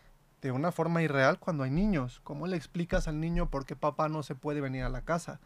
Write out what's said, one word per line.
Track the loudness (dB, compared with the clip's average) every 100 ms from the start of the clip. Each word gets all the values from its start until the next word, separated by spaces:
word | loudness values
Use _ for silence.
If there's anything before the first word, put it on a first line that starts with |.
| -20 -20 _ _
de | -2
una | 0 0
forma | 0 2 2
irreal | 4 6 4 4
cuando | 0 -2
hay | 0
niños. | 2 2 2 0 -6
¿Cómo | -10 -8 -4
le | -4
explicas | -4 -4 0 0 0
al | -2
niño | 0 0 0
por | -2 -4
qué | -2
papá | -2 0 0
no | 0
se | -4
puede | -6 -4 -2
venir | -2 -2
a | -4
la | -4
casa? | -2 -2 -4 -12